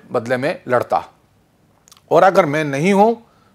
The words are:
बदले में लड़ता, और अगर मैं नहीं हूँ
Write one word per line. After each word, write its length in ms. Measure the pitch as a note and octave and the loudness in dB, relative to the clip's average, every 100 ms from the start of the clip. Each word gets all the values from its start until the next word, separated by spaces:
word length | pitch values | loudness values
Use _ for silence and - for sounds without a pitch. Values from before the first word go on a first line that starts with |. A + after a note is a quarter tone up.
| - | -6
बदले 260 | B2+ A#2 B2+ | -6 -4 -4
में 240 | D3 F#3 B2+ | -4 -6 -2
लड़ता, 360 | B2 - E2+ - _ _ _ _ _ _ _ _ _ - | -2 -2 -4 -6 _ _ _ _ _ _ _ _ _ 0
और 120 | D#3 | 2
अगर 220 | F#3+ F#3 D#3+ | 4 4 0
मैं 180 | D3+ | -2
नहीं 300 | D3 C#3 F3+ | -4 -2 0
हूँ 220 | G3 A3 A3+ _ _ _ | 2 2 0 _ _ _